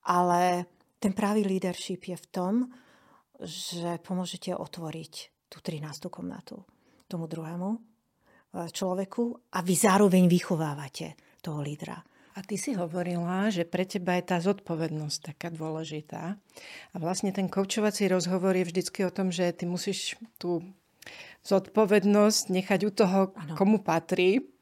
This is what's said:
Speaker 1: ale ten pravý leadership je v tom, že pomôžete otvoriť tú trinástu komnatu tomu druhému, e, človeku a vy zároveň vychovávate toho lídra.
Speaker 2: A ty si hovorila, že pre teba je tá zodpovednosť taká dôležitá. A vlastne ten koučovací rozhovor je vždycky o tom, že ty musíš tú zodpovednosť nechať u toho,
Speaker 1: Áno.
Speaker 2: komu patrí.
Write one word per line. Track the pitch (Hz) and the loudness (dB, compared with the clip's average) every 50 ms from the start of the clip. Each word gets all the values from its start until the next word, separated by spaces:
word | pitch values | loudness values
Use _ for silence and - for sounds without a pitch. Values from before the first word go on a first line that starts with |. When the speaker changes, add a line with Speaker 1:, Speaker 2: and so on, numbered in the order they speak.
Speaker 1:
ale | _ - 180 180 180 180 175 175 180 180 175 175 180 - _ _ _ _ _ _ | _ 2 2 4 4 4 4 4 4 4 2 0 -2 -6 _ _ _ _ _ _
ten | - 208 190 | -2 0 0
pravý | - - 202 208 220 208 | 0 0 0 2 2 2
leadership | 196 190 190 180 185 175 - - - 190 180 - - | 0 0 -2 -2 -4 -4 -6 -8 -8 -8 -10 -8 -10
je | 180 165 | -10 -10
v | - _ - | -12 _ -6
tom, | 190 180 185 208 240 254 254 - - _ _ _ _ _ _ _ _ _ _ _ - | -4 -2 0 0 0 0 -2 -6 -20 _ _ _ _ _ _ _ _ _ _ _ -16
že | - 170 156 180 - - 175 175 170 175 170 165 | -14 -12 -12 -10 -10 -8 -8 -6 -4 -4 -6 -6
pomôžete | 170 - 190 180 185 175 - 180 - 185 180 - | -6 -4 -4 -4 -4 -4 -8 -10 -8 -6 -6 -6
otvoriť | - - - - 165 160 156 160 160 - - - - - _ _ _ | -8 -10 -10 -10 -10 -8 -8 -10 -12 -14 -16 -18 -18 -18 _ _ _
tú | _ - 156 | _ -20 -10
trinástu | _ - 165 151 147 156 143 - - 180 | _ -8 -8 -6 -8 -10 -12 -12 -12 -12
komnatu | - - - - 196 196 - - - - 190 _ _ _ _ _ _ _ _ | -12 -10 -10 -10 -10 -12 -16 -16 -18 -18 -20 _ _ _ _ _ _ _ _
tomu | _ - 170 165 160 | _ -8 -8 -6 -6
druhému, | 165 160 160 160 170 175 180 196 | -8 -8 -8 -8 -8 -6 -4 -4
e, | 226 226 - _ _ _ _ _ _ _ _ _ _ _ _ _ - 180 170 | -4 -4 -6 _ _ _ _ _ _ _ _ _ _ _ _ _ -8 -8 -8
človeku | 165 - - 196 185 180 185 196 190 - - 240 240 233 - _ _ - | -8 -4 -2 -2 0 0 0 -2 -4 -2 -2 -2 -2 -2 -8 _ _ -6
a | 185 | -4
vy | 170 180 185 156 | 0 2 2 4
zároveň | - 208 185 202 208 196 180 185 180 | 6 6 8 8 8 8 8 8 8
vychovávate | 175 170 175 - - - - 160 151 143 143 147 135 _ - 160 160 151 _ _ _ _ _ | 8 6 4 2 0 -2 -2 -2 -4 -4 -8 -10 -12 _ -12 -12 -12 -12 _ _ _ _ _
toho | _ - 151 147 | _ -8 -6 -6
lídra. | 143 143 147 - - - - - - _ _ _ _ _ _ | -6 -6 -8 -10 -10 -12 -12 -14 -14 _ _ _ _ _ _
Speaker 2:
A | 196 190 | -16 -10
ty | - 208 190 | -8 -8 -6
si | - 294 262 | -4 -4 -4
hovorila, | 190 175 165 160 180 175 180 175 175 170 170 180 185 196 220 | -4 -4 -4 -4 -4 -4 -2 -2 -2 -2 -2 -2 0 0 0
že | 208 175 170 | 0 0 -2
pre | 170 - 175 185 185 | -2 -2 -4 -4 -2
teba | - 202 180 180 180 180 | -4 -4 -2 0 0 0
je | 180 - | 0 0
tá | 185 175 170 | 0 0 2
zodpovednosť | 190 208 196 - - 170 156 165 160 160 156 151 151 - - _ 165 | 0 0 0 -2 -6 -4 -2 -2 -2 -4 -4 -6 -6 -8 -8 _ -12
taká | 147 _ - 170 | -12 _ -10 -10
dôležitá. | 165 160 160 160 160 160 160 156 156 151 151 _ 170 165 165 170 208 208 _ _ _ - - - - - - - | -8 -6 -6 -6 -6 -6 -8 -8 -8 -10 -10 _ -12 -10 -8 -8 -8 -10 _ _ _ -20 -20 -18 -18 -18 -20 -12
A | _ 180 | _ -4
vlastne | 160 165 190 190 - 196 | -2 -2 -2 0 -2 -2
ten | 190 202 190 180 | 0 0 -2 0
koučovací | - 196 196 190 - 220 208 214 208 - 208 185 | 0 0 0 0 0 0 0 0 0 2 2 2
rozhovor | 185 185 165 175 185 185 175 190 185 185 | 2 2 2 2 0 2 2 2 2 2
je | 185 175 | 0 0
vždycky | 165 185 180 - - - 196 180 | 0 -2 -2 -2 -2 -2 -2 -2
o | 180 | 0
tom, | - 196 185 | 0 -2 -2
že | 175 175 180 175 170 | 0 0 0 0 0
ty | - - | -2 -4
musíš | 175 175 180 - 208 190 190 - - - - 226 - _ | -4 -4 -4 -2 -4 -4 -4 -4 -8 -8 -10 -16 -20 _
tú | _ - 175 175 165 170 185 196 _ _ _ _ _ - - - - - - - _ _ - | _ -4 -2 -2 -2 -4 -8 -18 _ _ _ _ _ -20 -20 -20 -18 -20 -20 -20 _ _ 2
zodpovednosť | 196 190 190 - - 214 220 190 208 208 190 202 202 208 208 208 214 - - - | 2 2 2 2 2 2 4 6 6 4 6 6 6 8 6 6 4 2 0 0
nechať | 185 185 185 - 202 185 196 | 0 0 2 2 0 2 2
u | 208 | 0
toho, | 202 - 220 180 185 196 190 185 | 2 4 4 4 6 4 2 2
Speaker 1:
Áno. | - - 165 147 165 | -2 -12 -10 -10 0
Speaker 2:
komu | 147 196 196 220 208 | 2 4 4 4 4
patrí. | - - 160 165 160 - 175 180 180 185 196 269 285 - _ _ | 4 2 0 0 2 0 0 4 4 4 4 4 0 -4 _ _